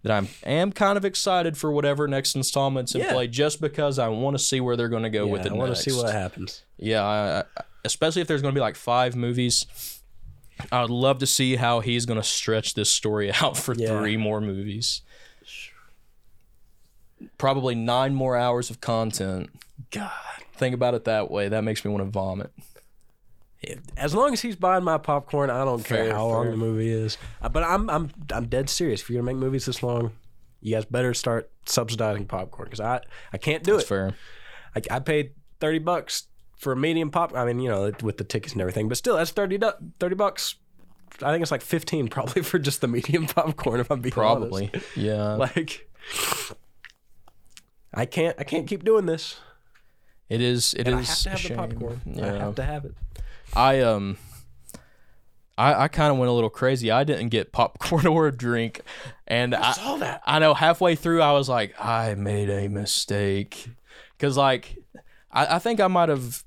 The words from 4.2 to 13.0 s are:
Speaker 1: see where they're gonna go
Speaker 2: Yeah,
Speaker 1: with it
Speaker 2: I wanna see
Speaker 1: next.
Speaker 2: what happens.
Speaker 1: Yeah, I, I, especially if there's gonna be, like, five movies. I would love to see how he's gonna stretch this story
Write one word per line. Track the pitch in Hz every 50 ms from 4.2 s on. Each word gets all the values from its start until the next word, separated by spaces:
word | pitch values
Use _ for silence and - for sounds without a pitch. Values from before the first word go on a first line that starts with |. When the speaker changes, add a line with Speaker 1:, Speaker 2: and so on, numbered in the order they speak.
| 127 139 143 135
Speaker 1:
see | - - 139 131
where | 127 123 120
they're | 120 120 117
gonna | 117 110 113 110
go | 107 104 104
Speaker 2:
Yeah, | 101
Speaker 1:
with | 101 98 92
it | 98
Speaker 2:
I | 101
wanna | 113 131 127 120
see | - - 139
Speaker 1:
next. | 131 123
Speaker 2:
what | 120 110
happens. | 107 104 92 92 - - 92 - - - _ _ -
Speaker 1:
Yeah, | - - 107 110 107
I, | 101 101 104 107 104 95 78 95
I, | - - - - - - - - -
especially | 120 - - 160 160 160 180
if | 170 156
there's | 160 139
gonna | 139 139 135
be, | 139
like, | 123 107 92
five | - - 120 120 123 127 127 120
movies. | 123 120 120 120 127 123 120 120 - - - - - - - - - - - - - - - - - - - - - - -
I | 123 123
would | 123 113
love | 120 120 127 135 139 127
to | 135
see | 127 - - 135 127 131
how | 120 123 117 120 117
he's | 110 123 120 120 117
gonna | 120 113 110
stretch | 104 - - - - - 110 110 - - -
this | - 104 -
story | - -